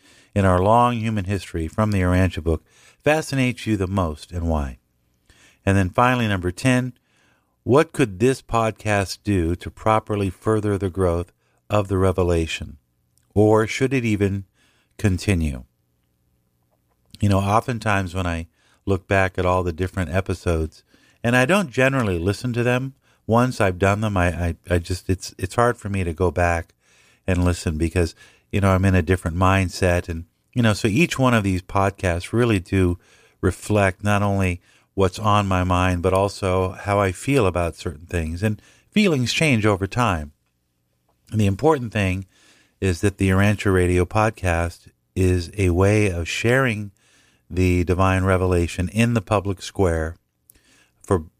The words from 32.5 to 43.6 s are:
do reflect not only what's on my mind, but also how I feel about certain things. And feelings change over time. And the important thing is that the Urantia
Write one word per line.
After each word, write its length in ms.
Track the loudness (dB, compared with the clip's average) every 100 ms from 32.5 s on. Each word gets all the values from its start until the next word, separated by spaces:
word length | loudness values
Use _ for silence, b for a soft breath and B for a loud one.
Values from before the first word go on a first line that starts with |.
| 0
do 400 | 0 0 2 0 b b b b
reflect 600 | -4 -2 -2 0 2 0
not 200 | -2 0
only 400 | 0 0 -2 -4 b b b
what's 260 | 0 0 0
on 260 | 0 2 2
my 160 | 0
mind, 400 | 0 2 0 0
but 100 | 0
also 580 | 2 0 -2 -2 0 -2
how 280 | -4 -2 0
I 140 | 0
feel 340 | -2 -2 2 2
about 300 | 0 -2 -4
certain 300 | -10 -12 -8
things. 360 | -6 -4 -4
And 180 | -4 -4 b b b
feelings 420 | 0 2 2 -2
change 320 | 0 2 2
over 220 | 2 0 -2
time. 460 | -2 0 -2 -6 -14 _ _ _ _ _ _ _ _ _
And 100 | -2
the 60 | 0
important 460 | 2 2 0 -2
thing 340 | -4 -2 -4 -8 b b b b b
is 200 | -2 0
that 180 | -2 0
the 100 | 2
Urantia 420 | 4 2 2